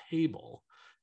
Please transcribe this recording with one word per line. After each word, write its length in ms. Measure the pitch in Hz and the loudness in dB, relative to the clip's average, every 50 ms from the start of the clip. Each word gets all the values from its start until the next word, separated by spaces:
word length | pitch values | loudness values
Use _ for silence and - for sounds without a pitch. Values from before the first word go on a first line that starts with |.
| - - | -8 -2
table. 540 | 170 160 165 131 98 - - - - - _ _ - - - - - _ | 2 4 4 4 2 -2 -10 -12 -14 -16 _ _ -20 -20 -20 -20 -20 _